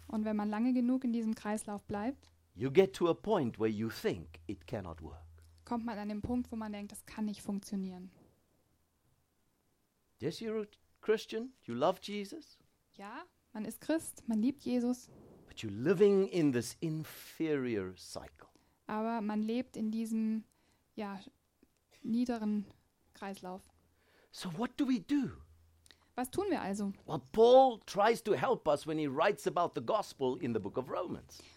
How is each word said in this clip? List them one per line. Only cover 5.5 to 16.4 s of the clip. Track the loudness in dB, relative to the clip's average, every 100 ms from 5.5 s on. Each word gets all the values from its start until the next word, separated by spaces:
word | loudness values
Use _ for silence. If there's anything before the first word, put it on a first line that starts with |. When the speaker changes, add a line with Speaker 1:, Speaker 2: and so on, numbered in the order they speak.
| -18
Speaker 1:
kommt | -8 -6
man | -4 -6
an | -6
den | -6
Punkt, | -4 -4 -4
wo | -8
man | -8
denkt, | -8 -10
das | -14 -14
kann | -6
nicht | -6 -6
funktionieren. | -6 -6 -4 -6 -6 -8 -16 -20 -20 _ _ _ _ _ _ _ _ _ _ _ _ _ _ _ _ _ _ -8
Speaker 2:
Yes, | -6 -6
you're | -6 -6
a | -6 -12 _ _
Christian, | 0 0 0 -8 -8 -10
you | -8
love | 2 2 2
Jesus, | -4 -8 -8 -12 -16 -20 _ _ _ -18
Speaker 1:
Ja, | -14 -14 -16 _ _
man | -10
ist | -8 -6
Christ, | -2 -2 -2 -8 -2
man | 2
liebt | 2 0
Jesus, | 0 0 2 -2 -6 -20 -20 -20 -20
Speaker 2:
but | -10
you're | -6 -2
living | 2 6 8 8 4
in | 4